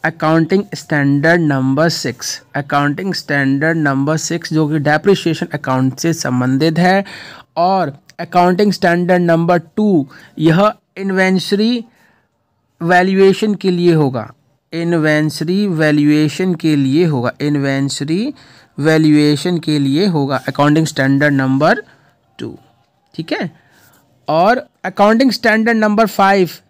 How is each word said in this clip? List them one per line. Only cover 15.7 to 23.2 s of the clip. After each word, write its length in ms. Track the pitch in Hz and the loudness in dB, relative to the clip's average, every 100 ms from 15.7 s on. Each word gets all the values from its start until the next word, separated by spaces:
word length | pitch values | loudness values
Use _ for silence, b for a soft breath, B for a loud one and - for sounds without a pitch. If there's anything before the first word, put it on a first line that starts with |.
| 160 156 147 147 151 151 - 185 165 | 0 2 2 2 2 0 -2 -4 -2
के 200 | 160 147 | 0 0
लिए 300 | 135 143 175 | 2 2 2
होगा, 260 | 139 117 - | 0 -4 -4
इन्वेंटरी 920 | 147 147 139 135 139 - 147 170 262 - B B B - | -4 -2 -2 -2 -4 -6 -4 -4 -4 -10 B B B -4
वैल्यूएशन 800 | 147 160 156 151 147 143 180 175 | 0 2 4 4 2 0 -2 -4
के 200 | - 151 | -2 -2
लिए 260 | 135 143 202 | 0 0 0
होगा 340 | 160 139 131 - | 0 -2 -4 -6
अकाउंटिंग 380 | 131 143 151 160 | 0 2 2 0
स्टैंडर्ड 480 | - 135 139 147 | 0 0 2 2
नंबर 480 | 139 131 135 156 233 - b b b _ - | 0 0 0 2 0 -4 b b b _ -14
टू, 180 | 117 - _ _ _ _ _ | -14 -14 _ _ _ _ _
ठीक 180 | - | -14